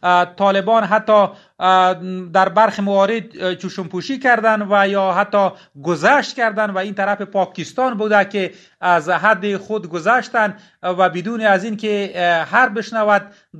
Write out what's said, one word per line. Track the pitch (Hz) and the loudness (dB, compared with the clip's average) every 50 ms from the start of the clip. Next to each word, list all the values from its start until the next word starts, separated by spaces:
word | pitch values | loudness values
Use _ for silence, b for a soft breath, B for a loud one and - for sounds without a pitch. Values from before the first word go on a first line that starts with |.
| - | 0
اه، | 180 180 175 180 180 - | 2 2 2 2 0 -2
طالبان | - 196 196 196 196 180 202 226 226 214 | -2 0 0 0 0 0 2 2 2 2
حتی، | 175 208 214 214 220 214 208 202 - B B B B B - | 2 0 0 2 4 4 4 4 2 B B B B B -2
اه، | 185 185 185 185 185 185 185 165 180 185 185 185 185 175 160 | 2 2 4 4 4 2 0 -2 -6 -10 -10 -10 -8 -2 2
در | 190 190 190 | 2 2 2
برخی | 175 208 220 208 202 214 | 4 4 2 2 2 -2
موارد، | 202 196 202 196 196 202 226 226 190 - - - | -2 0 2 2 2 2 0 -4 -6 -10 -10 -6
اه، | 180 185 180 | -4 -4 -4
چشم‌پوشی | 180 196 185 - 202 185 156 - 180 - - 269 254 | -6 -8 -12 -10 -10 -10 -8 -10 -10 -8 -6 -6 -2
کردن | 269 254 240 220 214 226 220 208 208 190 | 2 2 2 2 2 2 0 0 0 2
و | 202 202 196 | 2 2 2
یا | 196 202 196 190 190 175 | 2 2 0 0 0 0
حتی | 185 208 202 - 202 196 180 B B B B B 143 139 | 0 0 0 2 2 2 0 B B B B B -10 -6
گذشت | 165 175 147 - 220 277 285 - - - | -4 -2 2 4 4 4 4 2 -2 -4
کردن | 254 233 226 208 208 214 202 | -2 -2 -2 0 -2 -4 -2
و | 196 | -2
این | 190 190 208 196 | -4 -6 -6 -4
طرف | 202 196 202 202 196 | -4 -2 -2 -2 -4
پاکستان | 202 190 196 196 185 185 - 190 156 - - - 254 262 240 | -6 -4 -2 -2 -2 -2 -4 -10 -10 -8 -4 -2 -2 -2 -2
بوده | 196 220 214 214 202 190 | -2 -2 2 2 2 2
که | 196 - 202 185 170 B B B B B B | 0 -2 -6 -6 -6 B B B B B B
از | - 180 175 170 147 170 | 0 2 2 2 2 0
حد | 180 156 175 214 220 185 190 208 196 | -2 2 2 2 2 2 0 -4 -4
خود | 185 196 - 220 214 170 160 | -6 -6 -6 -8 -8 -8 -8
گذشتن | 165 175 156 202 240 254 - - - 233 214 202 196 b b b b b - | -8 -4 0 0 0 0 0 -2 -2 -2 -2 -2 -4 b b b b b -6
و | 180 180 175 185 180 | -6 -2 0 0 0
بدون | 165 175 170 220 233 226 | 0 -4 -6 -6 -4 0
از | 220 208 196 185 196 | 2 2 2 2 0
این | 233 214 | -6 -8
که، | 208 220 214 208 202 202 196 - | -6 -4 -4 -2 -2 -4 -6 -4
اه، | 180 175 175 170 165 156 | -2 0 0 0 0 0
حرب | - 185 233 262 247 202 | 0 2 2 2 2 0
بشنود | 226 - - 226 220 214 208 208 202 202 - b b b b - | -6 -8 -6 -4 -2 2 2 2 2 0 -4 b b b b -6